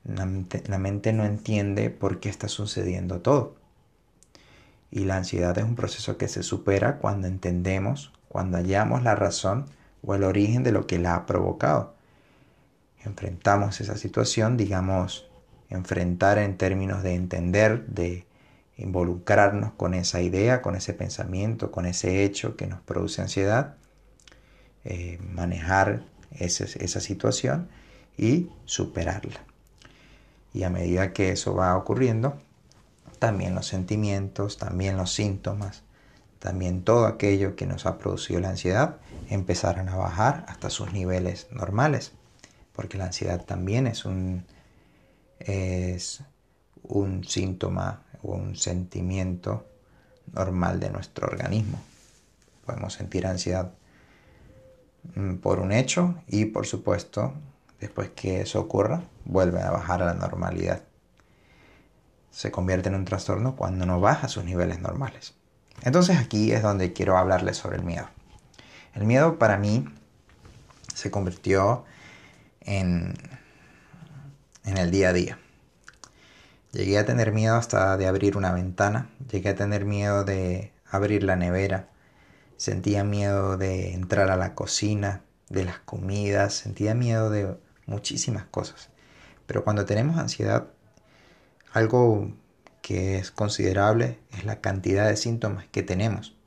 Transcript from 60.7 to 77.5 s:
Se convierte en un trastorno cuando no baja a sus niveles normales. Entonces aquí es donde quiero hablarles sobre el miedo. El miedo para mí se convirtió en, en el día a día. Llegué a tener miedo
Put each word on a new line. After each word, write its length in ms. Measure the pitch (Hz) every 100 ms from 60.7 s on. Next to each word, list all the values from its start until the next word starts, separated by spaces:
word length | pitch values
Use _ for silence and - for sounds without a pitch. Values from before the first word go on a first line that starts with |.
| - - _ _ _ _ _ _ _ - - _ _ _ _ _
Se 220 | - 104
convierte 380 | - 92 90 90
en 60 | 95
un 100 | 90
trastorno 500 | 92 - 95 127 131
cuando 300 | 98 92 90
no 140 | 87
baja 280 | 101 156 131
a 20 |
sus 160 | - 87
niveles 340 | 92 90 87
normales. 560 | 90 - 139 - - _ _ _ _ -
Entonces 360 | 127 165 180 165
aquí 340 | 117 107 110
es 100 | 113
donde 320 | 107 101 90
quiero 240 | - 95 92
hablarles 400 | 92 92 92 -
sobre 200 | - 95
el 60 |
miedo. 240 | 90 85 - - - - _ - - - -
El 120 | - 104
miedo 340 | 127 165 160
para 180 | 110 101
mí 280 | 104 113 - - _ _ _ - - - - - -
se 180 | - 98
convirtió 720 | 101 90 90 - 95 98 120 - - - - - - - _
en, 540 | - 98 92 87 90 90 - - - - - - - - - - - - _ -
en 140 | 104 98
el 140 | 87
día 180 | 95 92
a 40 |
día. 260 | 90 90 - - _ _ _ - _ - _ - - - _ _
Llegué 280 | - 98 101
a 60 | 107
tener 280 | 123 107
miedo 220 | 107 110